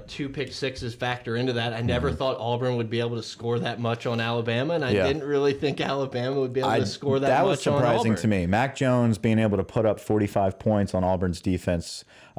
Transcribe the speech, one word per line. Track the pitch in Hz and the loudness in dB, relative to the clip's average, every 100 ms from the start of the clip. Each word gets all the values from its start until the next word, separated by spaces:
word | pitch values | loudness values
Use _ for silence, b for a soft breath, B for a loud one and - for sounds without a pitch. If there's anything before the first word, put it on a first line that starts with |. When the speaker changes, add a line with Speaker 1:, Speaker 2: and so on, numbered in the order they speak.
| - | -10
Speaker 1:
two | - 139 | -8 -8
pick | 147 127 | -6 -8
sixes | - 135 131 123 117 | -6 -6 -6 -8 -6
factor | 123 123 120 120 | -6 -4 -4 -2
into | 127 | 0
that. | 120 120 | -2 -2
I | 117 | -2
never | 120 123 135 | 0 0 0
Speaker 2:
Mm-hmm. | - | -2
Speaker 1:
thought | 131 123 | -2 -2
Auburn | 113 120 127 120 | -2 -2 0 -2
would | 110 | -2
be | 117 | -2
able | 117 117 | -2 -4
to | |
score | - - 117 117 | -8 -8 -2 -2
that | 120 117 | -2 -2
much | 117 117 127 | -2 -2 -2
on | 117 | -2
Alabama, | 117 120 117 117 147 | -2 -2 0 0 0
and | 170 | 0
I | 127 | 0
Speaker 2:
Yeah. | 104 92 | 2 2
Speaker 1:
didn't | 151 143 | 0 0
really | 143 143 | 2 2
think | 139 143 95 | 2 -2 -2
Alabama | 139 139 131 123 127 139 | -2 -2 -2 -2 -2 0
would | 127 | -2
be | 127 | 0
able | 131 | 0
Speaker 2:
I, | 113 | 2
Speaker 1:
to | 101 | 0
score | - 139 135 | -2 0 2
that | 135 | 4
Speaker 2:
that | 139 - | 4 2
was | 143 | 2
Speaker 1:
much | 139 | 0
on | 143 | 2
Speaker 2:
surprising | 120 113 117 | 4 2 2
Speaker 1:
Auburn. | 101 | 2
Speaker 2:
to | 110 | 2
me. | 98 87 | 2 2
Mac | 113 135 - | 2 0 0
Jones | 131 123 120 101 | 2 4 4 2
being | 117 110 | 2 4
able | 110 98 | 4 2
to | |
put | 92 120 107 | 0 2 2
up | 101 | 2
forty-five | - 107 104 104 95 - | 2 2 2 2 0 0
points | 113 104 98 92 | 2 2 2 2
on | |
Auburn's | 90 92 92 87 | 2 2 0 -2
defense, | 98 90 - 87 - - - B B | -2 -2 0 -2 -4 -12 -16 B B